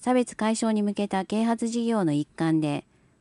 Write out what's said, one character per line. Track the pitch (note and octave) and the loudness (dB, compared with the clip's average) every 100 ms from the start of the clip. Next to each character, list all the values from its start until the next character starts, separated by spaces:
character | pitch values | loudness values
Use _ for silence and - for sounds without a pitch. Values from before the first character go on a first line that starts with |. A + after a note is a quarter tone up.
差 | B3 | 0
別 | B3+ A#3+ - | 2 0 -2
解 | A3 A3+ | -2 0
消 | A3+ | 0
に | G#3+ | 0
向 | G#3 | 0
け | G3+ G3+ | -2 -2
た | F#3+ | -2
啓 | F#3+ G#3+ | -2 0
発 | A3+ A#3 A#3 | 0 0 -2
事 | A#3 | -2
業 | A#3 A3+ | 0 2
の | E3 | 2
一 | D3 D3+ | 2 -2
環 | - D#3+ D#3+ | -2 0 2
で、 | D3+ C#3+ - _ _ _ | 0 -2 -8 _ _ _